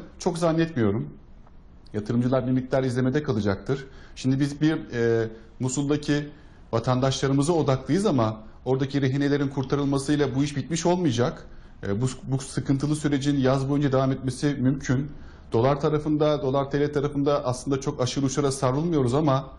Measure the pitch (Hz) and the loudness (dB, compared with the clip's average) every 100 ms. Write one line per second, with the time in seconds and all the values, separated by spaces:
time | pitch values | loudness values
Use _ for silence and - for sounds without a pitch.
0 | - - 185 165 170 160 160 139 107 107 | -8 -6 -4 0 2 2 0 2 0 0
1 | 147 - - - - - - - - 107 | -4 -10 -20 -20 -20 -20 -20 -20 -12 -8
2 | - 120 123 110 120 127 127 135 131 123 | -2 0 2 2 2 0 0 0 0 0
3 | 127 143 147 110 104 95 - 139 - - | 0 0 0 0 0 -2 -2 -4 -6 -18
4 | - - 131 135 143 143 151 160 - 120 | -18 -6 -2 0 0 0 0 0 -2 0
5 | 117 113 113 - - - 127 135 143 147 | 2 2 0 -6 -16 -6 -4 -2 0 0
6 | 151 147 147 - - - - 113 127 127 | 0 -2 -2 -10 -20 -20 -4 -2 0 2
7 | 135 131 135 135 143 170 131 131 - 165 | 2 0 0 2 2 2 2 0 0 0
8 | 208 139 110 110 - - - 131 139 139 | 2 2 2 -2 -10 -8 -2 0 0 0
9 | 131 139 143 143 139 139 135 143 139 139 | 0 2 2 0 0 -4 -2 0 0 0
10 | 135 147 139 127 147 139 131 160 175 180 | 0 2 2 0 -2 -2 -4 0 2 2
11 | 170 117 127 170 - - - - 98 101 | 2 2 0 -2 -12 -18 -18 -10 -4 0
12 | 127 - 107 131 - - 131 135 147 151 | -2 -4 -4 -4 -4 -4 -2 0 0 0
13 | 151 143 139 143 127 135 135 143 143 131 | 0 0 2 2 4 2 2 0 2 2
14 | 131 135 131 127 147 135 127 131 - 127 | 2 0 -4 -2 0 2 0 0 0 0
15 | - - - - - 113 127 139 156 151 | -2 -8 -16 -18 -2 2 4 2 2 0
16 | 156 151 151 147 135 139 139 143 143 143 | 0 2 2 2 0 0 0 0 0 0
17 | 139 139 143 143 123 123 - 135 147 143 | -2 0 2 2 0 -4 -2 -2 -2 -2
18 | 123 - 135 151 139 135 131 135 170 156 | -2 0 0 0 0 0 0 0 0 2
19 | 123 135 156 135 - | 2 2 4 2 0